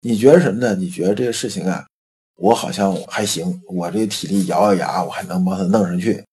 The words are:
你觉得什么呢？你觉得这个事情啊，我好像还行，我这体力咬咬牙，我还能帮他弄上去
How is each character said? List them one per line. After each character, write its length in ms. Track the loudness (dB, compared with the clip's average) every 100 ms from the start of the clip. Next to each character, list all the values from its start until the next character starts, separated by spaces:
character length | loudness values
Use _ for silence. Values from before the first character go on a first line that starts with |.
你 140 | -2 4
觉 140 | 8
得 100 | 8
什 100 | 6
么 80 | 0
呢？ 140 | -2
你 160 | -2 -4
觉 160 | -2 -2
得 80 |
这 100 | 0
个 80 | -2
事 160 | -4 -6
情 160 | -4 -4
啊， 200 | -6 -10 _ _ _ _ _
我 180 | 2 2
好 160 | 0
像 240 | -2 0 -2 -6
还 160 | -6
行， 380 | -4 -4 -4 -6 -8
我 240 | -6 -4
这 160 | -2 -4
体 180 | -4 -2
力 220 | -2 0
咬 260 | 2 2
咬 0 |
牙， 300 | 2 0 -4
我 80 | -4
还 100 | -8
能 220 | -6 -2 -2
帮 100 | 0
他 80 | 0
弄 200 | 2 2
上 140 | 0
去 260 | -2 -4 -8